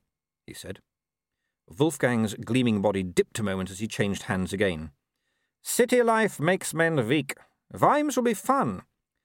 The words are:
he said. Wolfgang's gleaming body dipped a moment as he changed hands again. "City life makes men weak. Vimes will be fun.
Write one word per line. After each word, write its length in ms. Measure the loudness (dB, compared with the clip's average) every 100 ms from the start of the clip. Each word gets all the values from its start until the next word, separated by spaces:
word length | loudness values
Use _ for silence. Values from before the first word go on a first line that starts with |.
| _ _ _ _ -20
he 80 |
said. 260 | -16 -14 -14 _ _ _ _ _ _ _ _ _
Wolfgang's 640 | 0 0 2 0 2 0
gleaming 480 | -4 -2 0 2 2
body 200 | 2 0
dipped 360 | 0 0 0 -2
a 40 |
moment 280 | -4 -4 -6
as 100 | -6
he 80 | -8
changed 360 | -2 -2 -2
hands 280 | -4 -4 -4
again. 400 | 0 0 0 -8 -16 _ _ _ _ _ _
"City 400 | -4 0 4 4
life 380 | 4 4 2 0
makes 320 | 0 0 -2
men 340 | 0 2 2 2
weak. 280 | 0 -2 -10 _ _ _
Vimes 440 | 2 4 4 2 0
will 80 |
be 100 | 0
fun. 480 | -2 0 0 0 -4 -12 _ _ _